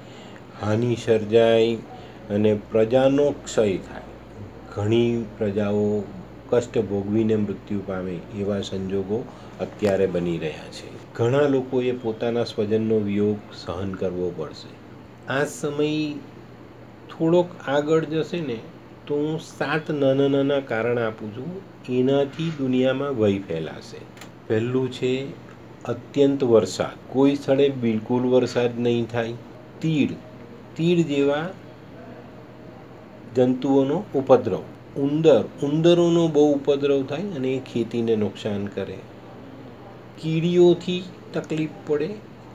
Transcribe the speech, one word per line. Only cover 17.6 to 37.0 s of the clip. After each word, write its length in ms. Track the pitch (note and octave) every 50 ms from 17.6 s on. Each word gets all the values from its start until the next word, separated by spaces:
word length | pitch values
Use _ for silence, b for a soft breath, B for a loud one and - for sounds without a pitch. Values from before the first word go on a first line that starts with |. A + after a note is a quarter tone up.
| - C3+
આગળ 360 | C3+ D3 D3 D3+ D#3+ D#3+ D#3
જશે 360 | D3 D#3 D#3+ D3 - - F3
ને, 160 | D#3+ C3+ A#2 A2 - - - - - - - - -
તો 80 | - D3
હું 240 | D3 D3 D#3 D#3+ D#3+
સાત 520 | - - - - D3+ C#3 D3 D#3+ D#3+ -
નાના 360 | D#3 C#3+ C#3 C3+ C3+ C3+ C#3
નાના 320 | C#3 C#3 C#3 C#3 C#3 C#3+ C#3
કારણ 400 | C3+ - A#2+ A2 A2 A#2+ A#2+ A#2+
આપું 320 | A#2 A2 G#2+ - A2 G#2+ G#2
છું, 240 | B2 C3 E3+ F3+ F#3+ - - - - - - B2
એનાથી 580 | B2+ B2+ C3 C#3 C#3 C#3+ C#3 - - D#3+ E3 D#3+
દુનિયામાં 600 | C#3 C3+ C3 B2+ B2+ B2+ C3 C3 C3 C#3 C#3+ C#3
ભય 220 | A2+ G#2+ G#2 G2+ F#2+
ફેલાશે. 580 | G2 - E2+ D#2+ D#2+ D2+ C#2 - - - - - - - - - - - - - -
પહેલું 440 | - A2+ A2 A#2 B2 B2+ C3 C3 B2+
છે 340 | B2+ - C3 B2+ B2+ C3 C3+ C#3 E3+ - - - - - - - - - -
અત્યંત 580 | - A#2 A#2 - - - C#3+ C#3 C#3 C#3 C#3 C#3+
વરસાદ, 720 | A#2 A2+ G#2+ G#2 - - - F2 C#2+ - - - - -
કોઈ 220 | B2+ C#3 C#3 C#3+
સ્થળે 340 | C#3 - - C3+ C3+ C#3 C#3+
બિલકુલ 520 | C#3 C3 A#2+ A#2 A2 G#2+ G#2+ - B2 B2
વરસાદ 580 | B2+ B2+ B2+ B2+ B2 A#2+ - B2 A#2+ A#2+ A#2+ A#2+
નહીં 260 | A#2+ A#2+ A#2+ A#2+ A#2
થાય. 280 | A2+ - A#2+ A2+ A2+ A#2 A#2+ - - - - - - - -
તીડ, 320 | - D#3+ D#3 D3 A#2 - - - - - - - - - - - - - -
તીડ 300 | - D#3+ E3+ F3 E3+ D#3+
જેવા 420 | C#3+ C#3+ C#3 C#3 C#3+ C#3+ D3 D#3+ F#3 F#3+ - - - - - - - - - - - - - - - - - - - - - - - - - - - - - - - - - - - -
જંતુઓનો 680 | B2+ B2+ B2+ B2+ B2+ C3+ C#3 C3+ C3+ C3+ C3+ D3 F3+ G#3 - -
ઉપદ્રવ, 460 | C#3+ C3 - C3 - G#2 A2 F#2 - - - - - - - -
ઉંદર, 460 | C#3 C#3 C#3+ D3 D#3 D#3+ D#3+ C#3 A2 F#2+ - - - D3
ઉંદરોનો 640 | C#3 D3 D#3+ E3 E3+ F3 E3+ F3 E3+ E3+ E3+ E3
બહુ 280 | D#3+ D3 C#3+ D3 D3 C#3+
ઉપદ્રવ 480 | C#3 - D3 C#3+ C#3 C#3 C#3+ C#3 C#3